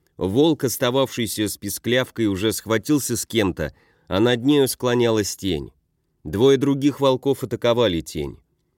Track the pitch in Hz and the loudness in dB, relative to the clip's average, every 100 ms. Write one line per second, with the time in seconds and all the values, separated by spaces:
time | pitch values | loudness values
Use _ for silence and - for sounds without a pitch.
0 | _ - 92 110 160 147 131 - 123 131 | _ -6 -2 2 2 2 -2 -2 0 0
1 | 131 - 110 - 104 - 101 - 113 127 | -2 -2 -6 -2 -4 -4 -10 -8 -2 -2
2 | 123 - 107 95 107 101 98 113 - 147 | -2 -2 -2 0 -2 -2 -2 -2 0 -2
3 | - 113 - 113 95 80 73 - _ _ | 0 -6 -2 0 0 -2 -8 -10 _ _
4 | - 92 117 123 131 147 131 - 123 120 | -4 0 2 2 2 4 2 0 0 2
5 | 117 110 98 - 98 78 67 - _ _ | 2 2 -2 -4 -4 -4 -6 -16 _ _
6 | _ _ - 98 131 139 143 139 143 135 | _ _ -6 2 4 4 2 0 0 0
7 | 139 127 139 131 110 113 120 117 113 82 | 0 0 -2 -4 -4 -2 0 2 2 0
8 | - 80 71 60 _ _ _ | -4 -6 -8 -10 _ _ _